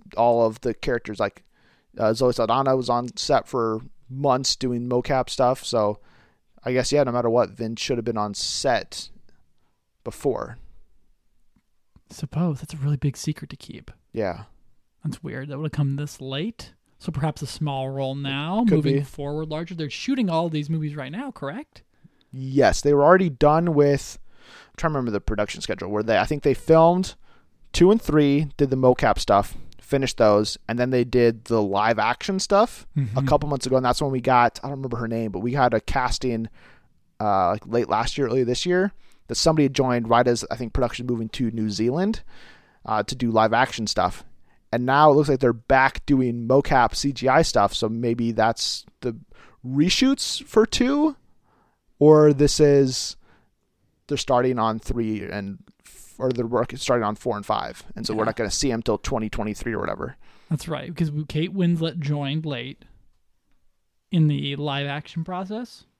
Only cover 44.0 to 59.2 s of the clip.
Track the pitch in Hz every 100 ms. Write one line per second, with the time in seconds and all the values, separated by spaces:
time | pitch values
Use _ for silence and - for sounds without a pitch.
44 | 90 - - - - _ _ 120 123 139
45 | 151 143 147 131 123 113 - 131 135 -
46 | - 135 127 120 117 135 - 135 117 -
47 | 143 127 127 143 165 110 101 - 110 113
48 | 120 117 117 113 110 - - - - _
49 | 127 117 - - - _ 127 139 175 -
50 | 262 277 - - - 220 226 - 254 294
51 | 302 277 _ _ _ _ _ _ _ -
52 | 151 156 151 139 143 - 147 143 131 127
53 | - - _ _ _ _ _ _ _ _
54 | - 143 - 123 127 123 110 110 - 117
55 | 110 107 98 104 98 98 _ _ - -
56 | - - 131 123 117 117 120 147 - 123
57 | 107 104 123 104 101 107 - - - -
58 | 113 110 110 113 104 - 143 117 113 104
59 | - 123